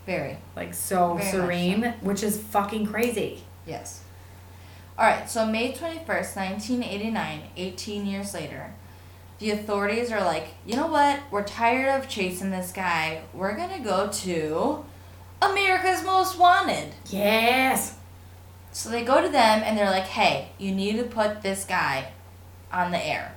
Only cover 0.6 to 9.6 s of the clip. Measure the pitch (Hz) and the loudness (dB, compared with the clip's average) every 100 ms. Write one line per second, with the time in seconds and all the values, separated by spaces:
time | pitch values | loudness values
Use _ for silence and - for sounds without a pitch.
0.6 | 175 - - 190 175 175 190 190 175 175 | -8 -8 0 2 4 2 0 0 0 0
1.6 | 180 208 240 - 190 202 214 208 - 202 | 2 2 0 -2 -2 0 0 -2 0 0
2.6 | 202 220 208 214 240 208 151 - - - | 0 -2 -2 0 0 0 -4 -6 -16 -18
3.6 | 165 143 - - - - - - - - | -12 -12 -12 -16 -18 -20 -20 -20 -20 -20
4.6 | - - - - 220 165 - 233 220 220 | -20 -20 -16 2 4 4 -2 -2 0 0
5.6 | 247 - 330 330 - 180 180 202 190 196 | -2 -4 -8 -8 -4 -4 -4 -6 -6 -6
6.6 | 214 247 196 196 226 208 156 151 - - | -4 -4 -2 -4 -2 -2 -4 -8 -12 -8
7.6 | 185 185 - 208 202 196 202 175 143 156 | -8 -8 -8 -6 -4 -4 -6 -8 -8 -10
8.6 | 151 - - - - - - - 214 214 | -12 -16 -18 -20 -20 -20 -20 -6 -2 -2